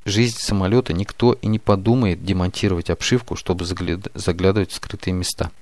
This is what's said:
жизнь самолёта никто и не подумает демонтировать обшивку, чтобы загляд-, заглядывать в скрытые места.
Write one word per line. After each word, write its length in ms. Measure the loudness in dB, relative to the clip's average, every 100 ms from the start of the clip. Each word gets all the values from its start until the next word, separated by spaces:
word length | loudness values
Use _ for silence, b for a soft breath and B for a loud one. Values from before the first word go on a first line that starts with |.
жизнь 320 | -2 2 2 0
самолёта 540 | -2 0 4 2 2
никто 400 | -2 -4 2 2
и 140 | 2 0
не 120 | 0
подумает 680 | 2 2 4 4 2 0
демонтировать 640 | 0 0 0 0 0 0 -2
обшивку, 440 | -4 0 0 -2
чтобы 300 | -8 -4 -2
загляд-, 460 | -2 -4 -4 -4 -6
заглядывать 580 | -6 -4 2 2 2 0
в 40 | -4
скрытые 380 | -10 -6 -2
места. 360 | -2 -2 -4 -6 -6